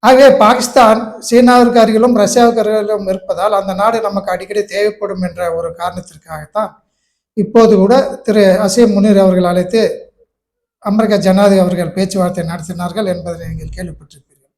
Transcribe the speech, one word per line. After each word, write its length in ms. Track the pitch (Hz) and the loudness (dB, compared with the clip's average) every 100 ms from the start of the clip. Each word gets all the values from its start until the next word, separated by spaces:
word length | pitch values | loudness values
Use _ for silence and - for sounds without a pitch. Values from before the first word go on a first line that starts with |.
| 214 | 4
ஆகவே 200 | 262 277 - | 6 6 6
பாகிஸ்தான் 580 | 214 247 - - 226 220 - - - | 2 2 0 2 4 2 -2 -14 0
சீனாவிற்கு 520 | 233 247 247 240 240 | 4 4 4 4 4
அருகிலும் 300 | 220 220 247 240 | 2 2 2 2
ரஷ்யாவுக்கு 400 | 202 247 240 233 | 0 2 2 2
அருகிலும் 440 | 214 214 208 208 196 | -2 -2 -2 -4 -4
இருப்பதால் 440 | 190 - 170 202 202 | -6 -6 -4 -2 -2
அந்த 120 | 196 185 | -4 -2
நாடு 180 | 214 233 220 | 0 0 -4
நமக்கு 220 | 196 196 | -6 -6
அடிக்கடி 300 | 180 190 208 202 | -8 -6 -6 -6
தேவைப்படும் 500 | 190 208 208 202 185 180 | -2 -4 -4 -10 -6 -8
என்ற 140 | 170 175 165 | -6 -6 -6
ஒரு 140 | 170 170 | -8 -8
காரணத்திற்காகத்தான் 920 | 175 180 180 156 - 156 151 208 214 _ _ _ _ _ _ - | -10 -10 -18 -20 -16 -16 -10 -8 -8 _ _ _ _ _ _ -6
இப்போது 360 | 202 233 226 202 | 0 4 4 4
கூட 140 | 196 262 269 - - | 4 2 0 -8 -4
திரு 180 | 214 196 185 202 | 2 2 2 0
அசீம் 280 | 214 240 196 | 2 2 2
முனீர் 240 | 208 196 | 2 4
அவர்கள் 260 | 190 185 180 | 4 2 0
அழைத்து 300 | 180 180 226 214 - - _ _ _ _ _ _ _ 214 | -2 -2 -2 -2 -4 -16 _ _ _ _ _ _ _ -4
அமெரிக்க 320 | 214 220 202 175 | -2 0 0 2
ஜனாதிபதி 360 | 190 202 196 180 | 2 4 2 2
அவர்கள் 300 | 180 175 - | -2 -6 -4
பேச்சுவார்த்தை 480 | 190 190 180 180 160 | -4 -2 -4 -4 -8
நடத்தினார்கள் 600 | 175 160 175 175 170 202 175 | -10 -12 -10 -8 -6 -6 -6
என்பதை 260 | 170 165 165 | -8 -12 -12
நீங்கள் 260 | 160 156 - | -12 -12 -12
கேள்விப்பட்டிருப்பீர்கள். 760 | 180 151 147 143 _ _ _ | -14 -14 _ _ _ _ _